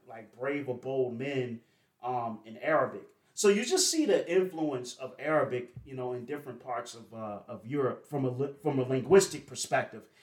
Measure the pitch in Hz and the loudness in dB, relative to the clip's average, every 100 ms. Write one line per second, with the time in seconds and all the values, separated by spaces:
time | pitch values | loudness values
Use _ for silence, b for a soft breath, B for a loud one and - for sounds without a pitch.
0 | - 113 104 113 139 143 127 120 131 135 | -20 -18 -18 -8 -4 -2 -4 -6 -4 0
1 | 123 117 139 135 120 113 - _ _ _ | 0 -2 -4 -2 -2 -6 -14 _ _ _
2 | 123 123 117 107 110 110 131 156 104 - | -4 -2 -2 -6 -12 -6 2 2 2 -2
3 | - _ _ - 208 208 240 370 - 330 | -14 _ _ 2 4 4 4 2 4 2
4 | 294 170 - 185 180 160 156 127 120 - | 4 4 4 2 2 0 -2 -4 -8 -12
5 | 127 - 143 156 131 123 123 - - 131 | -12 -8 0 2 2 -2 -6 -14 -14 -8
6 | 123 123 123 147 135 117 131 117 117 113 | -6 -6 -6 -8 -10 -12 -8 -8 -8 -14
7 | 98 110 107 101 - 101 117 143 127 - | -16 -10 -10 -10 -12 -14 -4 0 0 -2
8 | - 147 131 123 139 - 156 135 123 131 | -6 -2 -2 0 -4 -2 -2 0 2 0
9 | 113 190 190 - - 123 - - - 113 | 8 8 8 2 -10 -10 -2 0 0 -8
10 | - b | -18 b